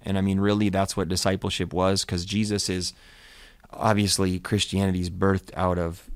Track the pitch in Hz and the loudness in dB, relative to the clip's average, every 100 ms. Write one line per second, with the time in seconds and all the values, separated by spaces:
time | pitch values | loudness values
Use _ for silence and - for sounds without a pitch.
0 | - 98 98 95 101 104 104 95 98 - | -4 0 2 2 2 2 2 2 -2 -2
1 | 85 92 98 95 98 - 87 87 95 95 | -2 0 0 0 -2 -4 -2 2 2 2
2 | - 90 92 107 107 104 - 92 90 - | -2 -4 -2 -2 0 0 -2 -2 -4 -10
3 | - - - - - - - - 113 104 | -20 -20 -20 -20 -20 -20 -20 -2 2 4
4 | 101 95 95 90 - 101 - 95 98 90 | 2 2 0 0 0 0 0 0 2 0
5 | 87 92 98 95 - - 92 87 82 87 | -2 0 2 2 -2 -2 0 0 -2 -6
6 | - | -12